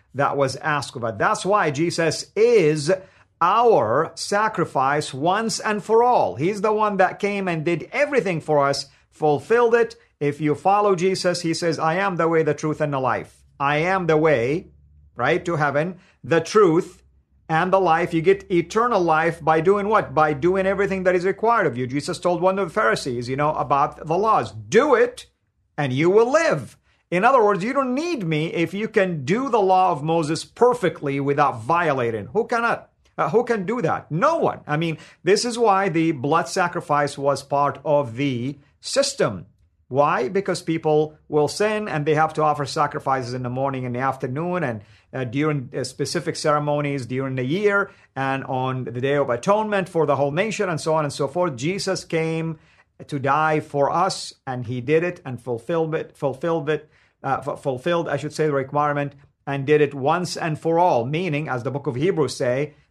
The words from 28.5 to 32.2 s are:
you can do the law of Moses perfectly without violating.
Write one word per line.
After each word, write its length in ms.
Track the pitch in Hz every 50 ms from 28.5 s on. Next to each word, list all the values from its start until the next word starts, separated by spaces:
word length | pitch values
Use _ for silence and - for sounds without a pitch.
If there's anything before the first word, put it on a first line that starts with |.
| - 175 165 160 185
you 140 | 202 220 220
can 360 | - 214 190 190 175 151 127
do 220 | 127 185 240 269 277
the 140 | 214 220
law 300 | 196 190 185 185 185 185
of 100 | 170 143
Moses 420 | 139 160 165 170 160 143 160 151 -
perfectly 760 | - _ - 233 247 247 - - 165 165 - 151 143 139 139
without 420 | 139 143 143 143 147 135 123 117
violating. 680 | 110 127 165 170 175 156 139 131 120 117 110 107